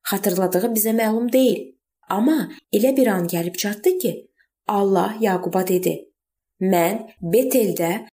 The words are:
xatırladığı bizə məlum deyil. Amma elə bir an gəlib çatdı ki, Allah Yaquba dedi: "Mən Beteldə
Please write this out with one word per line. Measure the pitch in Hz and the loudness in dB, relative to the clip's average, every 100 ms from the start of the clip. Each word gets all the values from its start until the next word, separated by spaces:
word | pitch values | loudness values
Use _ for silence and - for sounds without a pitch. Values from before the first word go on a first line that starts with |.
xatırladığı | - 196 196 180 277 - 233 | -6 -4 -2 0 0 0 0
bizə | 220 220 | -2 0
məlum | 226 220 220 240 | 0 0 0 2
deyil. | 262 254 - - _ _ _ _ | 4 4 2 -6 _ _ _ _
Amma | 190 254 311 175 - _ | 0 2 0 -2 -10 _
elə | 208 254 269 | 0 2 4
bir | 240 | 2
an | 185 170 | 2 -2
gəlib | 170 170 175 | -4 -4 -4
çatdı | 208 208 370 370 | -6 0 0 0
ki, | 220 156 - _ _ _ - | -2 -6 -12 _ _ _ -4
Allah | 208 196 190 190 220 | 0 2 2 0 0
Yaquba | 220 180 180 185 180 | 0 0 -2 -2 0
dedi: | 180 180 160 - _ _ _ _ _ | 0 0 -4 -10 _ _ _ _ _
"Mən | 185 180 170 226 - - | 0 2 2 -2 -10 -12
Beteldə | 170 214 262 262 208 165 170 208 226 | 0 0 2 2 0 0 -2 -4 -8